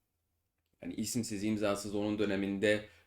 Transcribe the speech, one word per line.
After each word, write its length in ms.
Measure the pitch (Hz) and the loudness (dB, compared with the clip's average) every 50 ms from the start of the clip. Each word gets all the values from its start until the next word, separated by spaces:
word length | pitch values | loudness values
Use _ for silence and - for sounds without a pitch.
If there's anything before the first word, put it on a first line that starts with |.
| _ _ _ _ _ _ _ _ _ _ _ _ _ _ _ _ - | _ _ _ _ _ _ _ _ _ _ _ _ _ _ _ _ -12
Yani 100 | 87 85 | -8 -6
isimsiz, 500 | - 110 104 - 123 107 - 107 98 101 | -4 -4 -2 -2 -2 -2 -2 -4 -2 0
imzasız 520 | 107 110 104 107 101 101 98 - 104 101 | 0 0 2 2 0 0 -2 -4 -4 -2
onun 240 | 104 104 107 104 107 | -2 0 0 0 0
döneminde, 720 | 104 98 98 98 98 98 98 98 107 104 107 104 - - - - _ | 2 2 2 0 0 0 0 2 4 4 4 2 0 -6 -16 -20 _